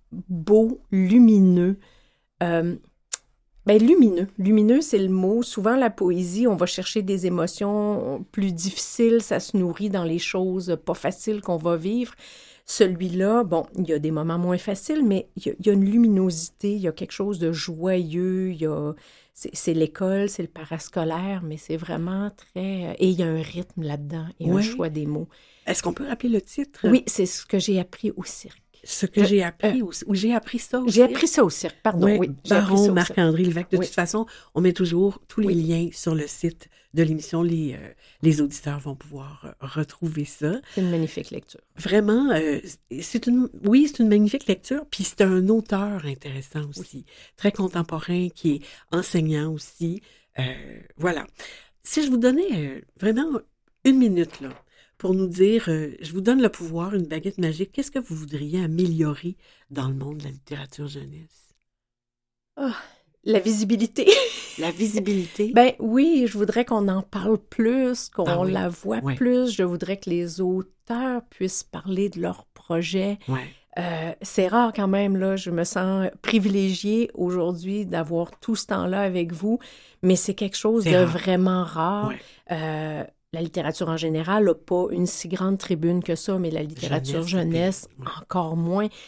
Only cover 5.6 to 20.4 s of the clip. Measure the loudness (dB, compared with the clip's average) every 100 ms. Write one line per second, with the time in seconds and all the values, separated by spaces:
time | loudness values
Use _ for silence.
5.6 | 0 2 0 0 0 0 -2 0 2 2
6.6 | -2 -4 -4 -4 -2 -2 0 0 -2 -2
7.6 | -2 -2 -2 -2 -4 -8 -8 -4 -2 -2
8.6 | -6 -6 -6 2 4 4 2 -4 -2 0
9.6 | 0 -2 -4 -2 -2 -4 -2 -2 -2 -4
10.6 | -4 -4 -4 -4 -4 -4 -4 -4 -4 -2
11.6 | -2 -2 -2 -2 -4 -10 -20 -20 -20 -20
12.6 | -4 4 4 2 -4 0 2 2 2 -2
13.6 | -2 -4 -2 0 0 -2 -2 -2 0 -2
14.6 | -2 -4 -2 2 2 2 -2 -8 -8 -2
15.6 | 2 4 4 4 6 4 2 0 -6 -6
16.6 | -4 -2 -4 -6 -10 -6 -4 -2 -2 -2
17.6 | -8 -4 0 0 0 -2 -2 -2 -2 -4
18.6 | -4 -4 -6 -8 -16 -20 _ -14 -10 -4
19.6 | -2 0 0 0 -2 0 -2 -4